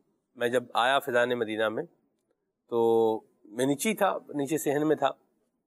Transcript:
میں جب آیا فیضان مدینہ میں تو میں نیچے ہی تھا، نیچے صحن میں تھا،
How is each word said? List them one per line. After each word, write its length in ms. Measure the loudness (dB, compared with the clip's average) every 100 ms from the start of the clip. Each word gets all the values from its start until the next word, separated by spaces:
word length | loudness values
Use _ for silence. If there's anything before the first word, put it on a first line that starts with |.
| _ _ _
میں 140 | -6 -2
جب 160 | -2 -2
آیا 240 | 0 2 0
فیضان 320 | 0 0 2
مدینہ 380 | 0 -2 -2 -2
میں 140 | -2 -10 _ _ _ _ _ _ _ -4
تو 460 | 0 4 4 2 0 -8 _
میں 220 | -12 -4 -2
نیچے 240 | 0 -2
ہی 40 |
تھا، 240 | 0 -2 -2 -8
نیچے 300 | -8 -4 -4
صحن 300 | 0 0 0
میں 80 | 0
تھا، 140 | -2 -4 _ _ _ _